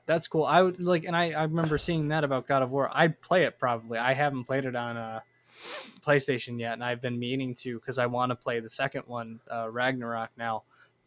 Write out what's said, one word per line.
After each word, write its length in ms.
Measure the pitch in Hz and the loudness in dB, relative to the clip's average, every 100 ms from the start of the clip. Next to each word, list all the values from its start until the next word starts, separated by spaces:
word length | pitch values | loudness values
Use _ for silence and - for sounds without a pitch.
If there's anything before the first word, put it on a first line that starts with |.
| - | 0
that's 220 | 165 - | -2 0
cool. 180 | 160 135 | 0 6
I 160 | 165 | 6
would, 200 | 185 180 | 6 4
like, 220 | 175 175 | 0 0
and 120 | 175 170 | 0 0
I, 160 | 170 | 0
I 120 | 151 | 0
remember 340 | 156 165 160 147 | 0 0 2 0
seeing 300 | - 165 147 | 0 0 0
that 160 | 156 | 0
about 240 | 143 131 - | 0 0 2
God 160 | 139 | 2
of 80 | 127 | 2
War. 180 | 139 135 | 0 0
I'd 280 | 143 165 - | 4 2 2
play 220 | - 185 | 2 4
it 160 | 135 - | 4 2
probably. 400 | 127 117 113 113 | 0 0 -2 -2
I 140 | 123 | 2
haven't 320 | 135 147 131 123 | 2 2 0 -2
played 180 | 135 | -2
it 120 | 131 123 | -2 -4
on, 200 | 120 117 | -4 -6
uh, 240 | 113 110 - _ _ - - - - - | -8 -10 -12 _ _ -18 -12 -12 -12 -6
PlayStation 580 | - 143 143 123 - 120 | 2 2 4 -2 -4 -6
yet, 140 | 117 | -6
and 100 | 117 | -4
I've 180 | 120 123 | -4 -2
been 180 | 127 120 | -2 -4
meaning 340 | 123 135 131 123 | -2 -2 -4 -6
to 240 | 127 113 | -8 -8
'cause 160 | - 127 | -6 0
I 60 | 123 | 0
wanna 300 | 123 123 120 | 2 0 0
play 240 | 131 117 | -2 -4
the 80 | 113 | -4
second 340 | - 135 139 - | -4 -4 -4 -8
one, 360 | 120 113 113 - | -8 -8 -12 -10
uh, 180 | 117 113 | -8 -6
Ragnarok 640 | 117 127 127 117 117 113 - | 0 0 0 -2 -4 -6 -6
now. 260 | 117 110 - _ _ _ | -4 -6 -8 _ _ _